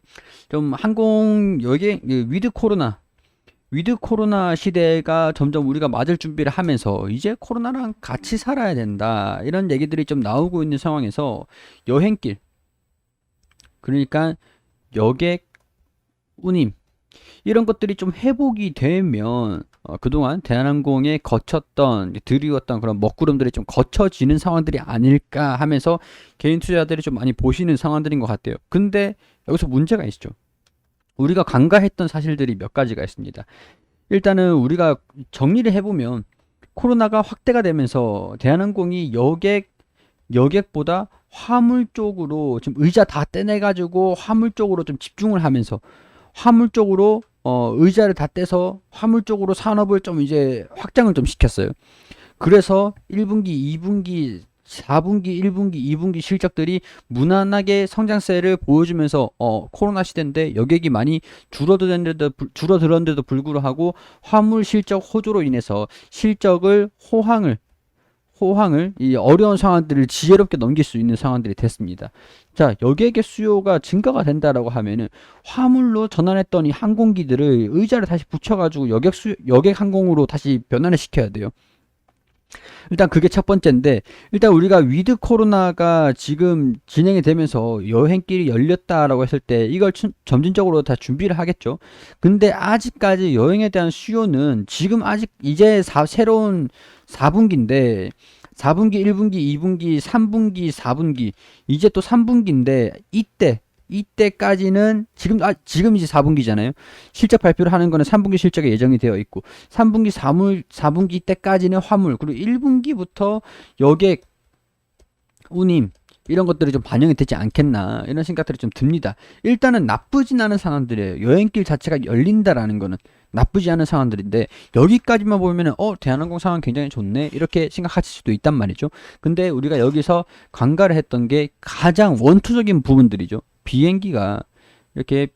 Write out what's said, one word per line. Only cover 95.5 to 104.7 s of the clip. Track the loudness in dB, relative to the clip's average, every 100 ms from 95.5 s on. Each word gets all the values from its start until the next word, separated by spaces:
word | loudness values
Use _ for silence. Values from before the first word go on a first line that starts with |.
| 4 6 4
사-, | 2 0 0
새로운 | 0 2 2 2 -2 -4 _ -20 _ _
사 | -2 2
분기인데 | 4 4 2 2 2 2 0 -6 -12 _ _ -20
사 | -4 0
분기, | 2 2 2
일 | 0
분기, | 2 0 0 -2
이 | -2
분기, | -2 -2 -2 -2
삼 | 0 0 0
분기, | 0 -2 -2 -6
사 | -4 -4
분기, | -2 -2 -2 -4 -6 _ _ -4
이제 | 0 0
또 | 0
삼 | -2 0 2
분기인데 | 0 0 0 0 0 -2 -6 -8
이때, | -6 -6 0 0 0 _ _ -12
이때까지는 | -10 -8 0 0 0 -2 0 0